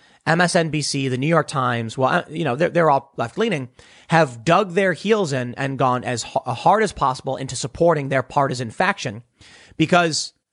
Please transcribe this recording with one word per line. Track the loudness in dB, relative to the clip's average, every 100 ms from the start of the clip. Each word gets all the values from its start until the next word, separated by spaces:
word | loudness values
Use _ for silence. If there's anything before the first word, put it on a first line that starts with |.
| _ _ -2
M | 2
S | 2 2
N | 0
B | -2
C, | -4 -2 -2
the | -2
New | 2
York | 2 0
Times, | -2 -2 -2 -4 -2
well, | 0
uh, | 0 -2
you | -4 -4
know, | 0
they're, | 0
they're | 2 4
all | 2 0 -6
left-leaning, | -6 -2 -2 -2 -6 -14 -20 -20 0
have | 2 2 0 2
dug | 2 2
their | 0 0
heels | 0 0 0 0
in | -2 -6 -6
and | -6 0
gone | 0 0 -2
as | -6
h-, | -4 -6 -4
hard | 0 2 4
as | 2
possible | 0 -2 -2 -6 -8
into | -8 -8
supporting | -10 2 2 2 0
their | -2
partisan | 0 0 0 -2 -8
faction, | -2 -2 0 -6 -10 -16 _ -20 -20 -20 -2
because | 2 4 2 -2 -6 _ _